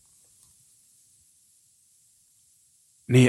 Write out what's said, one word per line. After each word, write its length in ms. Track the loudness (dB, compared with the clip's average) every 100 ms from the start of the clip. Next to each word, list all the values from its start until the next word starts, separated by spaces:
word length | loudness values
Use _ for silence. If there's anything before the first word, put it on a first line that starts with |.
| -20 -20 -20 -20 -20 -20 -20 -20 -20 -20 -20 -20 -20 -20 -20 -20 -20 -20 -20 -20 -20 -20 -20 -20 -20 -20 -20 -20 -20 -16 2
Nee, 200 | 6